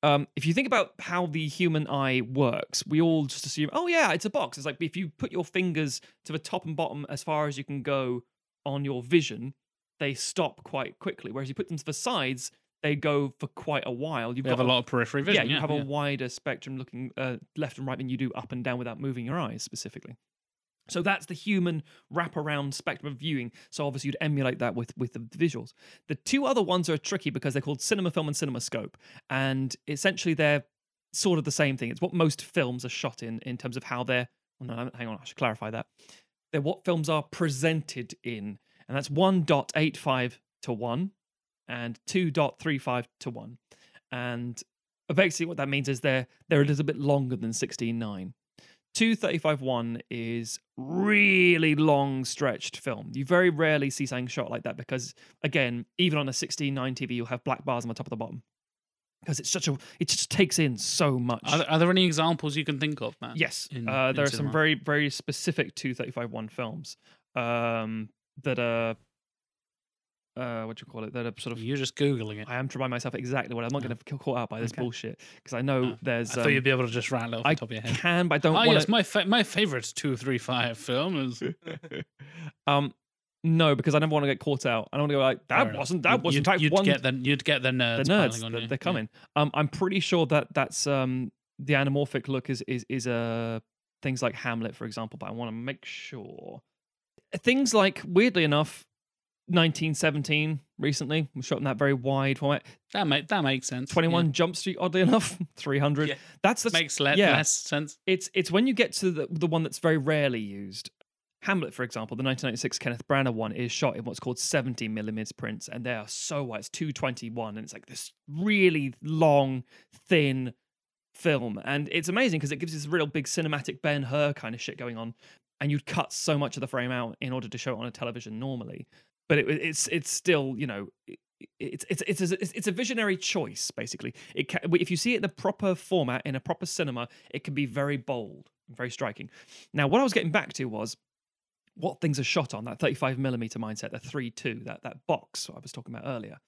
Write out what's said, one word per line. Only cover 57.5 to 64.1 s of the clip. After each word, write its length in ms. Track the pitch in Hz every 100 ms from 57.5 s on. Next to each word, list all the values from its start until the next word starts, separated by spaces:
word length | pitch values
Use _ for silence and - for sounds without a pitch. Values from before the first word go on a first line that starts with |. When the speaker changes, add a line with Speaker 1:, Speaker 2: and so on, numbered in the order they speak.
| 127
Speaker 1:
bars 200 | 139 120
on 40 | 117
the 60 |
top 120 | 113 -
of 40 |
the 60 | 113
bottom. 280 | 113 - _ _ _ _ _ _ _ _ -
'Cause 140 | 127
it's 100 | -
such 160 | 190 -
a, 80 | 139 - -
it 80 | 175
just 220 | - -
takes 280 | - 185 -
in 160 | 151 117
so 420 | - - 151 127
much. 220 | 120 117 -
Speaker 2:
Are 120 | 147
there, 120 | -
are 80 | 160
there 100 | 170
any 140 | 185
examples 520 | 185 151 160 165 151 143
you 80 |
can 140 | 151 143
think 220 | 151 147
of, 160 | 113 -
Matt, 140 | 120 123
Speaker 1:
Yes. 280 | 156 - -
Speaker 2:
in, 160 | 131 117
Speaker 1:
Uh, 220 | 131 131